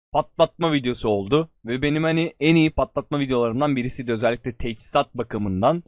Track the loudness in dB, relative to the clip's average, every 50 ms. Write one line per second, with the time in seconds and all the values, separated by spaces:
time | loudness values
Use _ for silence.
0 | _ _ -2 -2 -2 0 _ 2 2 2 2 0 -2 0 0 0 0 0 -2 -2
1 | 0 0 0 0 0 0 0 0 0 -2 _ _ -8 -6 -4 -2 -2 -2 0 0
2 | 0 0 0 0 -2 -2 -4 0 2 4 6 6 4 4 2 -2 -4 -4 -4 -6
3 | -6 -4 -2 -2 -2 0 0 0 0 0 0 0 0 0 0 0 -2 -4 -6 -6
4 | -4 -4 -2 0 0 0 0 -2 -4 -8 -8 -6 -6 -8 -6 -8 -6 -2 0 0
5 | 0 -2 -4 -8 -8 -6 -6 -4 -4 -4 -2 0 2 2 0 0 -4